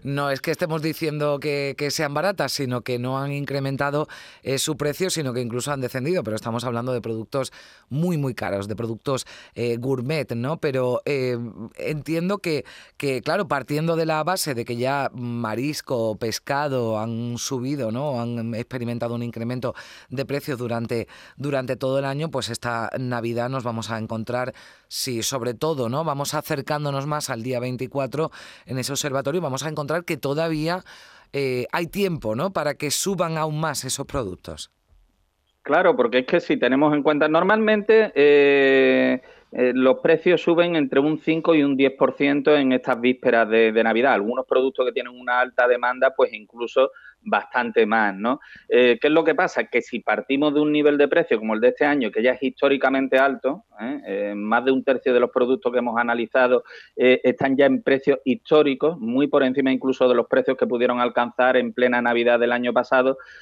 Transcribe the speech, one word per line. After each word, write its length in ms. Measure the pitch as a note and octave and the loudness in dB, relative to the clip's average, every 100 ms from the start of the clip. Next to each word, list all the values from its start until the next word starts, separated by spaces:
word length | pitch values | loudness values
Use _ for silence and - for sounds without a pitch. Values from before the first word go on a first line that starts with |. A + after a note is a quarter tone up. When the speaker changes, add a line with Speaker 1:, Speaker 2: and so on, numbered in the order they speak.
Speaker 1:
No 260 | C3 C#3 C#3+ | -6 -4 -2
es 100 | C3+ | -4
que 100 | - | -4
estemos 300 | D#3 F3 D#3 | -4 -2 -2
diciendo 580 | D#3 D3+ D#3 D3 D3 C#3+ | -4 -4 -6 -2 -2 -2
que, 360 | D3 C#3+ C#3 C3+ | -2 -4 -4 -4
que 140 | D3 | -6
sean 240 | - D3 | -2 -2
baratas, 380 | C#3+ F#3 F#3 C#3 | -2 -2 -2 -4
sino 280 | - C3 B2 | -4 -4 -4
que 180 | A#2 A#2+ | -4 -4
no 200 | B2 C3+ | -4 -4
han 120 | C#3+ | -4
incrementado, 760 | C#3+ C#3 C#3 C3+ C#3 C#3+ D3 D3+ - - - | -6 -4 -4 -4 -2 -2 -2 -4 -8 -20 -12
eh, 140 | - C3+ | -4 -2
su 220 | - D3+ | -2 -2
precio, 320 | D3 C#3+ F#3 | -4 -2 -2
sino 240 | D#3+ C3+ | -2 -4
que 80 | A#2+ | -4
incluso 280 | A#2+ B2 C#3 | -4 -6 -6
han 120 | C#3 | -4
descendido, 420 | B2 C3 C#3 F#3 | -4 -4 -2 -2
pero 100 | A2 | -2
estamos 300 | G#2+ A#2 A#2 | -6 -4 -4
hablando 300 | B2 A#2 B2 | -4 -4 -4
de 80 | B2 | -4
productos 500 | A#2 A2+ G#2+ C#3 B2+ - - - _ | -4 -8 -6 -6 -6 -10 -20 -20 _
muy, 260 | C3 F3+ D#3+ | -4 -2 -2
muy 160 | C3+ | -2
caros, 340 | A2 F2+ G2 G2+ | -4 -4 -4 -4
de 60 | |
productos, 520 | A2 A2+ A2+ - B2+ - - - | -6 -6 -6 -4 -4 -6 -16 -16
eh, 220 | - A#2+ A#2 | -6 -4 -2
gourmet, 540 | B2+ C3 B2 D#3 B2+ | -2 -4 -2 -4 -4
¿no? 220 | A#2 B2+ D#3+ | -4 -4 -4
Pero, 460 | D3+ C3 B2+ B2 | -2 -2 0 -2
eh, 320 | D#3 C#3+ B2+ A#2+ A#2+ F#2 A2 - | -2 -2 -2 -4 -6 -12 -16 -10
entiendo 600 | F#2 D3+ C#3 D#3+ F3+ G#3 | -8 -6 -4 -2 -2 -4
que, 260 | F3 D3 - - - _ | -2 -4 -6 -16 -20 _
que, 240 | C#3+ B2+ | -4 -2
claro, 260 | C#3+ F3+ G3 | -2 -2 0
partiendo 480 | C#3+ B2 D3 E3 E3 | -4 -2 -2 0 0
de 100 | D#3+ | 0
la 180 | D#3 | 0
base 300 | D#3 F#3 D#3 | -2 -2 -2
de 100 | A#2+ | -4
que 120 | A#2 A#2+ | -4 -4
ya 340 | B2+ C#3 C3 | -2 -2 -4
marisco, 1040 | B2+ A#2+ A#2+ A2+ A2 C#3+ D3 - B2+ A2+ G#2 | -6 -6 -4 -4 -4 -4 -6 -4 -2 -2 -2
pescado 840 | A2+ - - C#3 D3 C3 A2+ G#2+ | -4 -6 -4 -4 -2 -2 -2 -2
han 380 | A2+ A2+ A#2+ A#2+ | -4 -4 -6 -6
subido, 560 | - C3+ B2+ C#3+ A2+ | -6 -6 -4 -4 -4
¿no? 260 | A#2 D3 B2 | -4 -4 -4
Han 360 | A#2 A#2 A2+ | -4 -6 -6
experimentado 600 | A2 B2 C3 A#2+ A#2+ A#2 | -6 -8 -8 -6 -4 -4
un 80 | A#2+ | -4
incremento 520 | A#2+ A2+ A#2 B2+ A#2+ - - - - | -6 -6 -6 -6 -6 -8 -16 -20 -12
de 160 | B2+ | -8
precios 320 | C#3 C#3 D3+ A#2+ | -6 -6 -6 -6
durante, 500 | A#2+ A#2 A#2 A#2+ G#2+ - - - | -4 -4 -4 -4 -6 -12 -20 -10
durante 400 | C#3 C3+ B2+ A#2+ | -4 -4 -4 -4
todo 220 | C3 C3+ | -2 -2
el 80 | C#3 | -2
año, 240 | C#3 D#3+ | -4 -4
pues 180 | C3 A2+ | -6 -6
esta 400 | A#2 A#2+ A#2 A2 - | -6 -4 -4 -4 -6
Navidad 520 | B2+ B2 A2+ A#2+ B2 | -4 -4 -4 -4 -4
nos 140 | C3 | -4
vamos 260 | A#2+ A2+ G#2+ | -6 -6 -6
a 80 | A2+ | -8
encontrar, 540 | A2 A2+ A2+ A#2+ B2+ - - - _ | -6 -8 -6 -4 -6 -10 -20 -20 _
sí, 380 | - - A#2 | -8 -6 -4
sobre 280 | A2 C3+ A#2 | -4 -4 -4
todo, 360 | A2+ D#3 D3+ A#2 | -2 -4 -2 -2
¿no? 160 | C3+ | -2
Vamos 280 | D#3+ C#3 C#3 | -2 -4 -4
acercándonos 760 | D3+ - D3 C3 D3+ D3 C#3 C#3+ | -4 -4 -6 -2 -4 -2 -4 -4
más 200 | D3 - | -6 -6
al 140 | B2 | -6
día 160 | A#2 B2 | -4 -4
veinticuatro 720 | B2+ B2 C3 C#3 C3 C#3 D#3+ - - - - | -4 -6 -6 -4 -4 -4 -6 -6 -20 -20 -10
en 120 | C3 | -8
ese 140 | A#2+ | -6
observatorio 480 | C#3 D3 C3+ C#3 F3 | -4 -4 -2 -2 -2
y 20 | |
vamos 220 | D3+ C3 | -4 -4
a 40 | D3+ | -6
encontrar 360 | D3+ C#3 E3 | -6 -4 -4
que 120 | F3 D#3 | -4 -4
todavía, 680 | C3+ C#3+ E3 D#3 D#3 F3+ - - - - _ | -2 -2 -2 -2 -2 -4 -8 -20 -20 -20 _
eh, 340 | C#3 C3+ B2 B2 | -4 -2 -2 -4
hay 160 | E3 E3 | -4 -4
tiempo, 480 | G3 G3 D3+ A2 A2 | -2 -2 -2 -4 -2
¿no? 160 | F#3 | -2
Para 220 | F#3 D3 | -2 -4
que 180 | C#3 D3 | -4 -4
suban 440 | - F#3+ F#3 E3+ D#3+ | -2 -2 -2 -2 -2
aún 220 | D#3 D3+ | -4 -2
más 260 | D#3+ C3+ | -4 -4
esos 220 | C3 - C#3+ | -6 -8 -6
productos. 640 | C#3+ G#2 F2 - D#2 - _ _ _ _ _ _ _ _ _ | -6 -6 -8 -12 -14 -16 _ _ _ _ _ _ _ _ _
Speaker 2:
Claro, 340 | - D#3 F3+ C3 | 0 2 4 4
porque 220 | A#2 B2 | 2 2
es 80 | B2+ | 2
que 140 | F3 | 0
si 160 | - C#3 | 0 0
tenemos 380 | B2 C3 D3 | 2 4 4
en 80 | D3 | 4
cuenta, 240 | C#3+ D3+ D3+ | 2 2 4
normalmente, 840 | D#3+ F#3 A3 A3 G#3+ G3+ A3 G#3+ | 4 4 2 4 2 4 4 4
eh, 1080 | C#3 D3 D3 C#3+ C#3 C3+ C3+ C3 C3 C3 B2+ - - _ | 4 6 8 6 6 6 6 6 4 2 0 -4 -20 _
eh, 220 | - B2+ | 0 2
los 240 | B2+ C3 B2+ | 4 4 4
precios 420 | D#3+ D#3+ F3+ E3 | 4 4 4 2
suben 340 | - E3 F3 E3 | 4 2 2 2
entre 240 | C3+ C3+ | 2 2
un 180 | D3 D#3 | 2 0
cinco 360 | - D#3+ E3 D#3+ | 0 0 4 4
y 60 | |
un 120 | C#3+ C3+ | 4 4
diez 160 | C3+ C3+ | 2 4
por 140 | C3 | 0
ciento 420 | - C#3+ D3 C3+ | 2 0 2 4
en 180 | D3 C3 | 4 4
estas 280 | B2+ C3+ A#2 | 2 0 0
vísperas 480 | B2 B2+ C3 A#2 A2 | 2 2 2 4 4
de, 240 | A2+ A2+ | 4 4
de 100 | A2 | 4
Navidad. 300 | A2+ A2+ B2 | 2 4 4
Algunos 340 | G#2+ G#2 B2 B2+ | 2 2 -2 0
productos 380 | C3 C3 C3 B2+ | 2 2 0 -2
que 60 | |
tienen 260 | A#2+ B2 B2 | -2 -8 -10
una 220 | B2 B2 | -2 0
alta 260 | B2+ B2 B2 | 0 2 2
demanda, 480 | B2 B2 B2+ C3 | 2 0 0 0
pues 180 | - B2 | 2 0
incluso 560 | A2 G#2 A#2 A#2 C3+ C3+ - - _ G#2+ | 0 -16 -10 -2 2 2 0 -20 _ -2
bastante 600 | G#2 - B2+ A#2+ A2+ A2 | -2 0 -2 0 2 2
más, 280 | A2+ G#2 | 2 0
¿no? 240 | F#2+ A2+ - - - - | 0 -2 -4 -6 -20 0
Eh, 300 | B2 B2 A#2 | 4 4 4
¿qué 60 | D3 | 4
es 60 | |
lo 120 | D#3+ | 4
que 100 | D#3 | 2
pasa? 300 | D3+ F#3 - | 2 0 -2
Que 160 | A2+ B2 | -2 -2
si 200 | - A#2+ | -4 -6
partimos 520 | - G#2+ - C#3 D3+ | -2 -2 0 0 2
de 80 | C#3+ | 2
un 100 | D3+ | 2
nivel 280 | D3+ D3 D3 | 4 4 4
de 100 | C#3+ | 4
precio 300 | E3 E3 A2+ | 4 2 0
como 160 | A2 | 0
el 60 | G#2+ | 2
de 60 | B2 | 2
este 180 | B2 D3 | 2 2
año, 240 | D3 A2 | 2 0
que 120 | A2 | 2
ya 100 | A#2+ | 0
es 100 | B2 | 0
históricamente 760 | C3 - C#3 C#3 C3+ C3+ C3+ C3 | -4 0 2 2 2 2 2 4
alto, 480 | C#3 B2+ C3 D3 - G#2 | 2 2 -4 -4 -10 -12
¿eh? 220 | A#2 C#3+ - | -10 -10 -6
Eh, 280 | G2+ G2+ G#2 | -4 -4 -4
más 260 | G#2 A#2 B2+ | 0 0 2
de 60 | |
un 120 | C3 | 2
tercio 300 | C#3 B2 C3 | 2 0 2
de 60 | B2 | 2
los 100 | A#2+ | 2
productos 420 | B2+ B2 C3 B2 | 2 2 2 0
que 60 | B2 | -2
hemos 200 | A#2+ A2+ | -2 -2
analizado, 640 | A#2+ A#2+ A2+ C3+ B2+ B2 - - - - | 0 -2 0 2 4 2 -2 -14 -16 2
eh, 260 | B2+ B2 | 4 4
están 320 | B2+ B2 C#3 C3 | 2 0 0 4
ya 80 | |
en 180 | C#3 C3 | 4 4
precios 360 | C3+ C3+ C#3+ C#3 C3+ | 2 0 2 0 0
históricos, 720 | A#2 - D3+ D3 C3 D3 E3+ | -4 2 4 4 2 -2 -2
muy 280 | A2+ B2+ C#3+ | -2 0 2
por 160 | C#3+ | 2
encima 300 | C3 C3 C3+ | 2 2 0
incluso 340 | C3 C3 B2+ B2+ | 0 0 2 4
de 80 | |
los 120 | A#2 A#2 | 4 2
precios 320 | C3 B2+ B2+ | 2 2 0
que 80 | A#2 | 0
pudieron 340 | A#2+ A#2+ B2 | 2 0 0
alcanzar 560 | B2 A#2+ A#2 - B2+ B2+ | 0 0 -2 2 2 2
en 160 | A#2+ | 0
plena 300 | A2 B2 B2 | 0 0 2
Navidad 360 | A#2+ A#2+ A#2 A#2+ | 2 2 4 4
del 140 | A#2+ | 2
año 220 | A#2+ B2 | 0 0
pasado, 420 | A#2+ B2 C3 C3 C3+ - - | 0 2 2 2 0 -8 -20